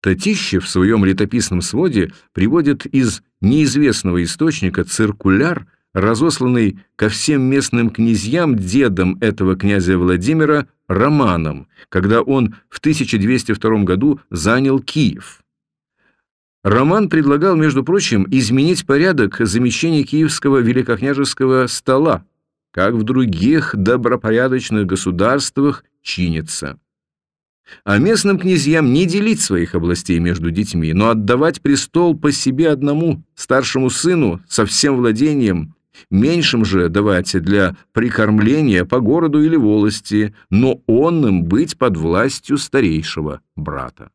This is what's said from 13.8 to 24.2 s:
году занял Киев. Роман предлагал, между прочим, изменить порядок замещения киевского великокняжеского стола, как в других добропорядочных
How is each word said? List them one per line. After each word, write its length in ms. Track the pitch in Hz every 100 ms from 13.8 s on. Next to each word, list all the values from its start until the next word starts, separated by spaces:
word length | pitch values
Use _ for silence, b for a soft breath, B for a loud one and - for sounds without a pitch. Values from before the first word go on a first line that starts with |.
| 95
году 340 | 92 139 139 B
занял 520 | 87 90 123 135 135
Киев. 640 | - 156 120 71 - - _ _ _ _ _ _ _ _ _ _ _ _
Роман 460 | 98 110 143 196 202
предлагал, 480 | 160 143 143 185 170
между 300 | 156 135 131
прочим, 420 | 196 - 107 95
изменить 560 | 131 110 131 151 180 -
порядок 520 | 139 180 156 101 -
замещения 640 | 113 107 123 - 160 156
киевского 540 | - 151 156 - 147 139
великокняжеского 1120 | 117 123 120 113 131 139 139 - 131 131 127
стола, 580 | - - 131 156 110 - _ _ _ _
как 200 | - 95
в 100 | 117
других 720 | 110 127 123 82 104 156 - 110
добропорядочных 1120 | 95 123 117 123